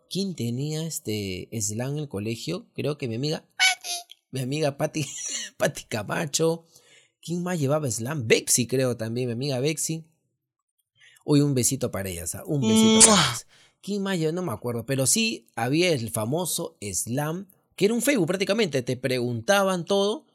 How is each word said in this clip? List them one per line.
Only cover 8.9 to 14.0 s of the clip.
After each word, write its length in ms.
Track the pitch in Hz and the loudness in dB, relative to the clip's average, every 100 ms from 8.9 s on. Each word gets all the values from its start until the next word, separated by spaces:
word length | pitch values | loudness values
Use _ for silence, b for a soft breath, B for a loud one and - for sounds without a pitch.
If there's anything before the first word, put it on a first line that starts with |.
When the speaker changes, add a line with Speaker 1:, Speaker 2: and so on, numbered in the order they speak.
| 117 | 0
Speaker 1:
también, 300 | 113 120 127 | -4 -4 -4
mi 60 | |
amiga 260 | 117 143 123 | -4 -4 0
Bexi. 440 | 147 151 - 160 - _ _ _ _ _ _ _ _ _ b b | -2 -2 -4 -6 -8 _ _ _ _ _ _ _ _ _ b b
Uy, 180 | - 147 | 4 4
un 120 | 143 | 6
besito 380 | 127 113 135 117 | 2 0 0 -2
para 180 | 95 95 | -4 -6
ellas, 260 | 85 87 - | -6 -8 -10
¿ah? 80 | - | -4
Un 160 | 160 | 0
besito 380 | 220 220 220 220 | 4 6 8 10
para 120 | 220 196 | 10 10
Speaker 2:
¡Mua! 100 | 135 | 4
Speaker 1:
ellas. 220 | 120 - b b _ | -2 -10 b b _
¿Quién 220 | 185 202 | -6 -4